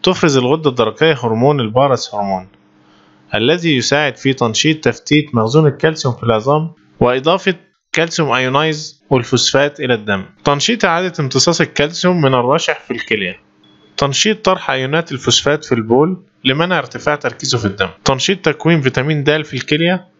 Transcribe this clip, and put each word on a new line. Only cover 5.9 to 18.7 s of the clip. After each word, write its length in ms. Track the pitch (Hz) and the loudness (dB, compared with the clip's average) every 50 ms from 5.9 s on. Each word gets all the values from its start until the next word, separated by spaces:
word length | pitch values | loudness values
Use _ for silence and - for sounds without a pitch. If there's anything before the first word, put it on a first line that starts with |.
| 160 156 - 135 117 | -2 0 -4 -6 -6
في 80 | - | -2
العظام 480 | - 117 113 107 110 135 147 156 160 160 - _ _ _ _ _ | 0 0 0 2 2 0 0 0 0 -4 -10 _ _ _ _ _
وإضافة 540 | 123 120 123 131 135 165 180 185 - 196 175 - _ _ _ _ _ _ | 2 2 2 2 0 0 0 0 0 -4 -4 -4 _ _ _ _ _ _
كالسيوم 400 | - 160 165 165 - - 156 135 | -2 -2 -2 -2 0 -2 0 0
أيونايز 720 | 120 127 131 127 131 143 156 160 156 151 156 - - _ _ _ | 0 0 0 0 0 0 0 0 -2 -4 -8 -14 -18 _ _ _
والفوسفات 680 | 139 127 117 - 131 120 - - - 135 143 147 143 - | 0 0 2 0 0 0 0 2 2 2 2 2 -2 -4
إلى 140 | 147 127 123 | -2 0 0
الدم، 300 | 107 104 104 101 95 - - _ _ _ | 0 0 -4 -4 -4 -4 -12 _ _ _
تنشيط 400 | 147 143 143 - - 240 220 - | 0 0 2 0 -2 0 0 0
إعادة 280 | 185 165 170 185 180 170 - | 0 0 0 -2 -4 -4 -4
امتصاص 400 | 147 131 131 131 - 170 165 - | -6 -2 0 0 2 2 2 0
الكالسيوم 600 | 165 - - - 143 156 170 - - 180 180 170 | -2 -2 0 -2 -2 -2 -2 -2 0 0 2 2
من 140 | 147 135 131 | 2 2 2
الرشح 460 | 123 120 123 143 160 - - 151 - | 2 2 2 0 0 0 -2 -6 -6
في 100 | - - | -6 -10
الكلية، 460 | 117 117 - - 110 104 98 90 95 - _ _ _ _ _ _ _ _ _ _ _ | -10 -10 -4 -4 -2 -2 -2 -6 -8 -12 _ _ _ _ _ _ _ _ _ _ _
تنشيط 480 | - 143 139 135 - - 214 220 214 - | -2 -2 -2 0 0 0 0 0 0 0
طرح 260 | 220 190 185 - - | 0 0 0 -2 -4
أيونات 420 | 135 131 131 131 151 165 165 - | -2 -2 -2 0 -2 -2 -2 -4
الفوسفات 520 | 143 123 - - - - - 143 147 151 - | -10 -4 -2 0 0 2 2 0 0 0 -2
في 100 | - 131 | -2 -2
البول 480 | 117 107 113 117 131 151 180 185 175 - _ _ _ - | -2 0 2 4 4 4 2 0 -6 -10 _ _ _ -2
لمنع 340 | 131 135 147 170 185 185 160 | -2 0 0 0 0 0 -2
ارتفاع 360 | 127 127 - 117 - 151 147 | -2 -6 -12 -6 -2 -2 -2
تركيزه 440 | 147 - 127 - - - 131 127 117 | -2 -4 -6 -6 -6 -4 -4 -2 0
في 60 | 107 | -2
الدم، 240 | 98 95 - 95 90 - _ _ | -2 -2 -2 -4 -4 -6 _ _
تنشيط 340 | - 135 131 - - 196 190 | 0 0 0 0 -2 -2 0
تكوين 420 | - 160 139 - - 160 | 0 -2 -2 0 0 2